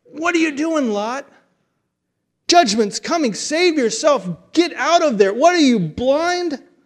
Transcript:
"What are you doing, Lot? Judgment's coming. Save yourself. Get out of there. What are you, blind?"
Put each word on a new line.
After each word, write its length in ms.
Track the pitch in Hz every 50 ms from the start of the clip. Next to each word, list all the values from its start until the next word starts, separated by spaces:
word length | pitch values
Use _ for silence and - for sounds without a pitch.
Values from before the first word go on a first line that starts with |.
| _
"What 300 | _ - 294 320 349 349
are 40 | 330
you 180 | 320 320 285
doing, 360 | 262 311 330 320 302 269 220
Lot? 360 | 208 202 208 226 254 277 - _ _ _ _ _ _ _ _ _ _ _ _ _ _ _ _ _ _ _ _ _ _ _ _ -
Judgment's 520 | 349 349 339 208 202 233 214 196 - -
coming. 340 | - - 330 339 294 226 185
Save 420 | - - - 302 330 359 349 311
yourself. 500 | 294 240 214 208 - 302 311 285 226 185 185 160 - _ _
Get 200 | - 311 349 311
out 300 | 240 226 254 302 339 349
of 160 | 330 294 226 196
there. 160 | 202 190 208
What 200 | 240 302 349 359
are 40 | 339
you, 200 | 294 262 240 208
blind?" 800 | 170 151 147 - 247 262 277 302 330 349 359 359 359 330 285 - - _ _ _ _